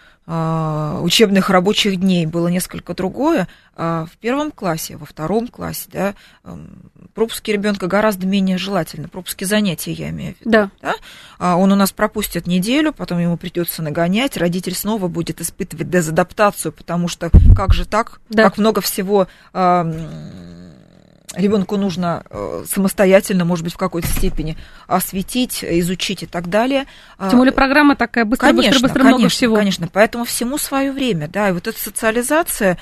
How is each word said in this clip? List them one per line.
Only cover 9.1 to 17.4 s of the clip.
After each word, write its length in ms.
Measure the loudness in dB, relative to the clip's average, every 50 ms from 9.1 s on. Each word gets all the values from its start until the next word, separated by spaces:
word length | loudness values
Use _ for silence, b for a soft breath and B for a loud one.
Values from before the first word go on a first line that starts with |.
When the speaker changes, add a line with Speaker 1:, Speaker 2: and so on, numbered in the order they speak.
| -12 -12 -12 -12 -10 -8 -4
Speaker 1:
занятий, 480 | 0 0 0 2 0 -2 -4 -6 -8
я 180 | -8 -8 -8 -8
имею 240 | -8 -8 -10 -10 -12
в 60 | -8
виду, 100 | -2 2
Speaker 2:
Да. 200 | 4 4 4 2 -2 _
Speaker 1:
да? 140 | -6 -6 -6 -6 B B B B B B B -4
А, 200 | -2 0 2 4
он 140 | 4 4
у 40 | 4
нас 160 | 4 2 0
пропустит 560 | 0 0 -2 -2 -2 -4 -6 -4 -6 -6 -4 -2
неделю, 440 | 0 0 0 2 2 2 2 0
потом 280 | -2 -4 -6 -4 -2 -2
ему 180 | 0 0 -2 -2
придётся 460 | -6 -6 -4 -4 -4 -4 -4 -6 -6
нагонять, 520 | -4 -2 0 0 0 2 0 0 -2 -2
родитель 380 | -2 -2 -2 -2 -2 -4 -6 -6
снова 340 | -6 -4 -4 -4 -2 -4 -4
будет 340 | -4 -6 -6 -6 -8 -8
испытывать 500 | -10 -10 -8 -10 -10 -10 -8 -8 -4 -2
дезадаптацию, 800 | 0 0 0 0 0 0 0 0 0 0 0 0 0 -2 -6 -8
потому 360 | -8 -10 -8 -6 -4 -2 -2 -4
что 220 | -4 -6 2 6 8 8